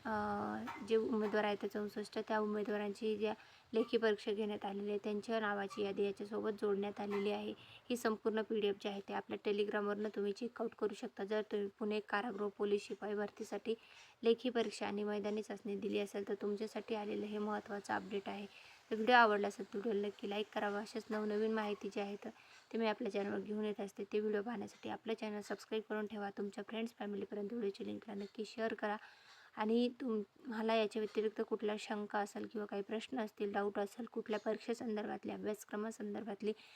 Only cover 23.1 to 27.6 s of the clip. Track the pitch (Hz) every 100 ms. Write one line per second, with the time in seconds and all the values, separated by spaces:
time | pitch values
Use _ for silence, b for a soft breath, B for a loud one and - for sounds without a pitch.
23.1 | 202 196 208 196 214 214 208 202 - 202
24.1 | 214 214 208 208 220 208 - - 202 214
25.1 | 220 214 208 202 202 - 220 - 214 208
26.1 | 214 202 214 202 202 196 220 233 - 208
27.1 | 202 202 208 208 240